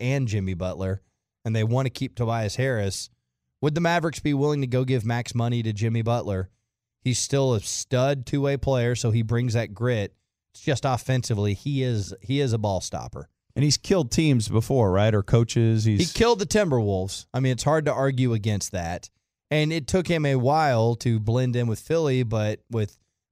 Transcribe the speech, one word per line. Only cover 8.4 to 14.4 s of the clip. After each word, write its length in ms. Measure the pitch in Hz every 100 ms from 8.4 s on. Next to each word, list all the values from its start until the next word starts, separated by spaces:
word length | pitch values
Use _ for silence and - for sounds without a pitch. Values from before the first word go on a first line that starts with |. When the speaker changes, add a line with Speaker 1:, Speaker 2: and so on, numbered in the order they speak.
| 139 139
Speaker 1:
player, 400 | 135 127 120 120
so 140 | 117
he 120 | 113
brings 300 | 110 117 123
that 220 | 117 104
grit. 420 | 101 123 113 98 _ _ _ _
It's 100 | -
just 240 | - 127 139
offensively, 640 | 127 - 131 - 104 104
he 300 | 101 143 135
is, 320 | 127 110 90 -
he 180 | - 139
is 140 | 135
a 40 | 113
ball 220 | 104 92
stopper. 480 | - 76 62 - - _ _
Speaker 2:
And 80 | -
he's 140 | 147 -
killed 340 | - 190 120
teams 380 | - 160 123